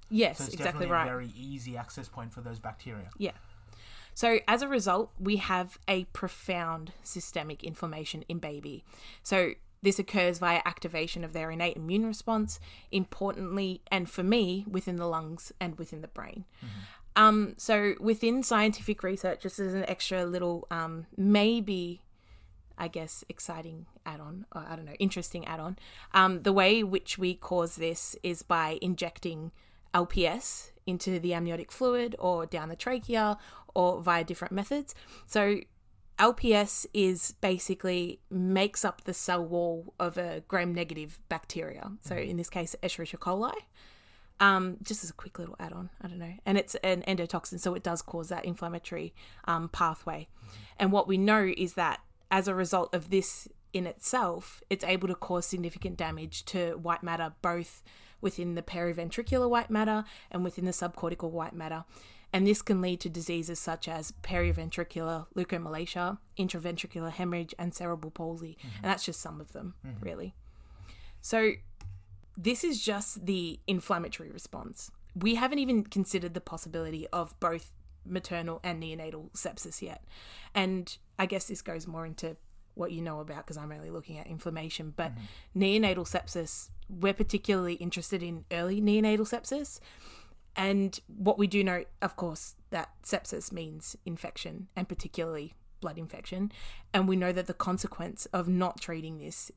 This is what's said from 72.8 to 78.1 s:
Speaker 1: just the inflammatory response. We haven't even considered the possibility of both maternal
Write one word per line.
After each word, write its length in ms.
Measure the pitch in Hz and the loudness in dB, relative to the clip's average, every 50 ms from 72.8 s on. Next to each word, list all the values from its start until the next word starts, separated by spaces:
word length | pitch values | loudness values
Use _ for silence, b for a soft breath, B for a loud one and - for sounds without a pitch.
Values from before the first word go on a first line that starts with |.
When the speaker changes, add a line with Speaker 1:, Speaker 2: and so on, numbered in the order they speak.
| - | 0
Speaker 1:
just 420 | 220 202 202 208 - - 208 180 | -2 -2 -2 -2 -4 -4 -4 -2
the 340 | 185 196 185 170 165 - - - | -2 0 0 -2 -4 -6 -6 -4
inflammatory 640 | - 190 180 - - 190 170 170 - - - 160 - | -2 -2 0 0 0 -2 -2 -2 -6 -8 -10 -12 -12
response. 600 | - - - - - - - - - - - - - - - - - | -12 -12 -12 -12 -10 -10 -12 -12 -12 -14 -14 -16 -16 -18 -16 -12 -6
We 200 | 180 190 220 233 | 0 2 4 4
haven't 240 | 233 254 262 294 285 | 4 4 2 2 2
even 240 | 269 254 247 214 208 | 2 4 4 2 2
considered 500 | - - 196 190 - - 185 175 170 165 | 2 0 0 0 2 0 -2 -2 -2 -6
the 80 | 180 | -8
possibility 680 | - - 165 160 - 160 160 165 160 156 160 156 160 | -8 -8 -10 -10 -10 -8 -6 -6 -6 -6 -6 -8 -8
of 300 | - - 175 165 165 - - | -4 -4 -4 -4 -4 -4 -2
both 340 | 180 165 170 165 - - - - - - - - - | 0 0 0 -2 -6 -10 -16 -18 -20 -20 -20 -16 -10
maternal 540 | 180 | -6